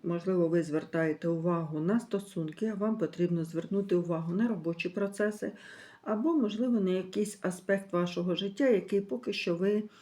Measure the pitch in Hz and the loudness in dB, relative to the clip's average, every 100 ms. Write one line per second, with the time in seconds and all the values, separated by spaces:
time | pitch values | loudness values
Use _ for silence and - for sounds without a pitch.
0 | 175 170 185 185 165 170 151 151 - 165 | -4 -2 0 2 4 2 2 -2 -2 0
1 | 160 156 170 165 170 170 156 151 165 226 | 0 0 -2 0 0 0 0 -2 2 0
2 | 226 196 202 175 156 156 220 202 214 220 | 0 -4 -4 -6 -6 -2 -4 0 -2 0
3 | 160 170 175 170 160 165 - 196 196 180 | -2 0 0 0 -2 -4 -2 -2 2 0
4 | 170 165 165 185 233 196 165 165 180 202 | 0 -2 -2 0 0 0 -4 -4 -4 -2
5 | 196 202 208 214 - - - - - - | -2 0 -2 -2 -8 -10 -16 -20 -20 -12
6 | 285 214 302 320 214 208 254 233 185 185 | -4 0 2 4 2 2 2 2 2 2
7 | 185 202 208 - 185 180 - 196 196 175 | 0 -2 -2 -2 -4 -2 0 0 2 0
8 | 175 175 175 170 196 202 277 202 - 202 | 0 0 0 0 -2 2 4 4 4 0
9 | 196 247 - 202 - 170 196 208 214 - | 0 -4 -4 -4 -2 0 2 2 -2 -10